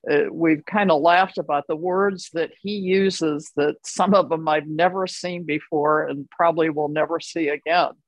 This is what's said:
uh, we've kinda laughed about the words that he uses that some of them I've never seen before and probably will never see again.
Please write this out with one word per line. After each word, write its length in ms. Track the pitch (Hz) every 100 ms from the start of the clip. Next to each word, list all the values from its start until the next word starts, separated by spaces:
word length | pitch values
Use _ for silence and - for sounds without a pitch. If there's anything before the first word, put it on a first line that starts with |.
| -
uh, 180 | 147 147
we've 340 | 160 165 151
kinda 300 | - 214 202
laughed 440 | 156 165 175 190 -
about 260 | 156 143 -
the 100 | 156
words 540 | 180 180 202 185 -
that 180 | 165 156 _
he 140 | 196 208
uses 720 | 185 190 196 175 160 147 - -
that 180 | 147 -
some 300 | - - 185
of 140 | 196 143
them 180 | 160 160
I've 200 | 156 151
never 400 | 156 180 190 185
seen 360 | - 180 175
before 600 | 160 151 - 151 151 156 147
and 240 | 139 139
probably 400 | - 170 160 160
will 180 | 147 147
never 280 | 151 151 165
see 300 | - 175 151
again. 420 | 151 156 175 147 -